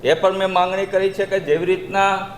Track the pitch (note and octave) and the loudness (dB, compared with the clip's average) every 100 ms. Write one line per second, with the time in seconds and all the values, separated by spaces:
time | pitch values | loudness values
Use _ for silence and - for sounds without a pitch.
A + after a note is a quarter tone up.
0 | B2 D#3+ F#3+ F#3+ F#3+ F3+ F3+ F#3+ F#3+ F#3+ | 2 2 2 2 0 2 0 0 0 0
1 | G3 F#3+ G3 F#3+ D3+ D3+ F3 F#3 - F#3+ | 0 -2 -2 -2 0 0 2 -2 -2 0
2 | G3 F#3+ F#3+ | 2 0 -6